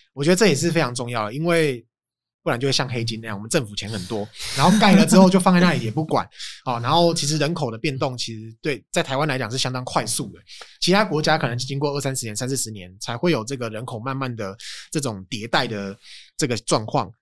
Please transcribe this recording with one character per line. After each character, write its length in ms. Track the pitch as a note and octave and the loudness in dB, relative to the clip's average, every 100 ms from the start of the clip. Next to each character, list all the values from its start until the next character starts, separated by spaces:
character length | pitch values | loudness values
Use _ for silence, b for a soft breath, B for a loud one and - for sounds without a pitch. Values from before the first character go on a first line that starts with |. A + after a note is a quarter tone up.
| B | B
我 100 | - | -2
觉 60 | C#3+ | 2
得 80 | F#3 | 4
这 120 | A3 | 4
也 60 | |
是 160 | C3+ E3+ | 4 2
非 100 | E3 | 2
常 120 | C3 | 0
重 140 | A#2+ A#2+ | -2 -4
要 180 | A#2+ G#2+ | -2 -2
的， 60 | |
因 120 | C3 | -2
为 420 | E3+ E3+ D#3 B2 A2+ _ _ _ _ _ | 0 2 2 -2 -10 _ _ _ _ _
不 60 | E3 | -2
然 100 | A#2+ | 0
就 80 | C3+ | 0
会 60 | |
像 160 | C3 C3+ | 0 0
黑 160 | B2 | -2
金 160 | A#2 A2 | -4 -6
那 80 | A2+ | -8
样， 80 | G2+ | -10
我 40 | |
们 100 | A2 | -6
政 160 | E3 A2 | -8 -6
府 100 | G2+ | -10
钱 140 | G#2 | -8
很 120 | A2 F2+ | -8 -6
多， 200 | A2+ G2+ B B C3 | -6 -8 B B 2
然 80 | |
后 160 | D#3+ G#3+ | 4 6
盖 140 | G#3 | 8
了 100 | F#3+ | 8
之 120 | - G#3 | 8 8
后 120 | F#3 | 8
就 100 | F#3 | 6
放 140 | F#3 | 4
在 80 | F3+ | 6
那 140 | F3+ | 4
里 100 | C#3 | 2
也 60 | A2+ | -2
不 120 | B2 | -4
管， 240 | D#3 C3 F2 - | 0 0 0 -8
<laughs> 200 | - - | -14 -10
哦， 160 | - A#2+ | -6 -4
然 100 | A#2+ | 2
后 220 | E3 E3+ | 4 4
其 140 | E3 C#3+ | 2 -2
实 100 | D3+ | 0
人 160 | D3 | 0
口 180 | E3+ C3+ | 0 -4
的 60 | A2+ | -4
变 220 | D3+ C3+ | -6 -2
动 180 | D3 B2 | -4 -4
其 180 | - | -8
实 220 | A2 A2 A2+ | -10 -14 -8
对， 200 | D#3 D#3+ - | -6 -6 -4
在 120 | F3 | -4
台 160 | D#3 C3+ | -2 -2
湾 100 | D3+ | 0
来 80 | C3 | -2
讲 140 | A2+ | -2
是 80 | B2+ | -2
相 120 | C3 | -2
当 140 | B2+ | -4
快 220 | B2+ - A#2+ | -2 -2 -2
速 260 | - C3 | -4 -6
的， 80 | - - B B B | -10 -20 B B B
其 100 | - | 2
他 140 | G3 | 4
国 160 | G3+ D3+ | 4 0
家 160 | D#3 D#3 | 2 2
可 100 | C3 | 0
能 120 | A#2+ | -2
经 200 | C3 C#3 | -4 -2
过 160 | D3 | -2
二 60 | C#3+ | -2
三 160 | C#3 C3 | -4 -4
十 80 | |
年、 100 | A#2 | -6
三 140 | G#2 B2+ | -6 -4
四 80 | C3+ | -4
十 140 | A2+ | -4
年 260 | G#2+ F2+ G2 | -8 -14 -12
才 160 | - | -8
会 160 | A#2+ F3 | -2 0
有 140 | C#3+ | 0
这 140 | A2 C3+ | -2 -6
个 100 | A#2 | -6
人 160 | G#2+ | -6
口 160 | B2+ A#2 | -8 -8
慢 160 | B2 C3+ | -6 -4
慢 180 | C3 | -6
的 220 | A2+ G2 G2 B B B | -6 -8 -8 B B B
这 80 | D#3+ | -4
种 240 | C3+ G2+ F#2 | -4 -6 -8
迭 180 | A2+ A2+ | -10 -2
代 200 | D#3+ B2 | 0 0
的 280 | G#2+ G2 G2+ B B B | -4 -8 -10 B B B
这 120 | - C#3 | -4 -2
个 100 | A#2 | -2
状 300 | - C#3+ G#2+ | 0 -2 0
况， 260 | C#3+ G#2 - | -2 -4 -6